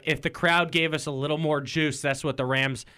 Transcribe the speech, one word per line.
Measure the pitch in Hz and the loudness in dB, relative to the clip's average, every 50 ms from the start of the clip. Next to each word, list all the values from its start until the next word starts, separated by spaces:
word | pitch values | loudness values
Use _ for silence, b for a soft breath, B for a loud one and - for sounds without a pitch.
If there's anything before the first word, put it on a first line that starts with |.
| - | 0
if | 156 151 - | -2 -2 0
the | - 165 | -2 -4
crowd | - - - 170 170 175 175 165 | -2 0 2 4 4 4 2 2
gave | - 170 165 160 156 | 2 0 0 0 0
us | 147 - | -2 -4
a | 156 | -4
little | 143 131 139 147 151 156 | -4 -4 -2 -2 0 0
more | 165 151 151 143 | 0 0 0 0
juice, | 139 110 - 160 156 151 - - | -2 -2 0 0 0 0 0 0
that's | - 143 135 135 - | -2 -2 -2 0 -2
what | 151 135 139 | -2 -2 -2
the | 131 | 0
Rams | 127 135 135 135 135 131 117 - b b | 0 2 2 2 2 0 -4 -8 b b